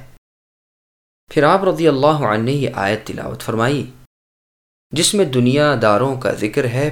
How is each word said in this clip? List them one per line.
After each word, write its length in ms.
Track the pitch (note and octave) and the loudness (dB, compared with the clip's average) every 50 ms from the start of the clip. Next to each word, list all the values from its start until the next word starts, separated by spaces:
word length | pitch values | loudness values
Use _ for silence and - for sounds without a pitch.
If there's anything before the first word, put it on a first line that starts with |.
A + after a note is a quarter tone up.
| - - - _ _ _ _ _ _ _ _ _ _ _ _ _ _ _ _ _ _ _ _ _ _ _ | -14 -18 -20 _ _ _ _ _ _ _ _ _ _ _ _ _ _ _ _ _ _ _ _ _ _ _
پھر 120 | - D#3 C#3 | 0 2 4
آپ 200 | D3+ F#3 F#3+ F#3+ | 4 4 2 2
رضی 240 | F#3+ D#3+ D#3 E3+ | 0 0 2 2
اللہ 200 | D#3 C#3 C3 C#3 | 2 2 4 2
عنہ 360 | D3+ D#3 C#3+ C3+ G#2+ G#2+ A2 A2+ | 2 2 2 0 0 0 0 0
نے 80 | B2+ | -2
یہ 180 | C#3+ C#3+ C3 - - | -2 -2 -2 -4 -4
آیت 340 | - G2 G2 G#2+ G#2+ - | -4 -2 -2 -2 -4 -6
تلاوت 340 | - - - - B2+ - B2 | -10 -12 -10 -10 -10 -12 -10
فرمائی 500 | - - A2 A2 A2+ C3 D3 C3+ - - - - - _ _ _ _ _ _ _ _ _ _ _ _ _ _ _ _ _ | -8 -6 -2 0 0 0 0 -2 -4 -8 -14 -20 -20 _ _ _ _ _ _ _ _ _ _ _ _ _ _ _ _ _
جس 220 | - D3+ E3+ - - | -4 -2 0 0 2
میں 120 | G3+ F#3+ | 0 0
دنیا 500 | D3 B2+ B2+ A#2+ B2 C3 D3 D3+ D3 C#3 A#2 | 0 2 2 2 2 2 2 2 2 2 2
داروں 340 | A2+ G#2+ G#2 G#2+ B2+ C#3 C3 | 2 2 2 2 2 -2 -2
کا 180 | B2+ - G2+ - | -4 -4 -4 -4
ذکر 320 | - G#2+ G#2+ - C#3+ C3 | -2 -4 -2 -2 -2 -2
ہے، 240 | A#2 A#2 C3 C#3+ D3+ | -2 -2 -2 -4 -4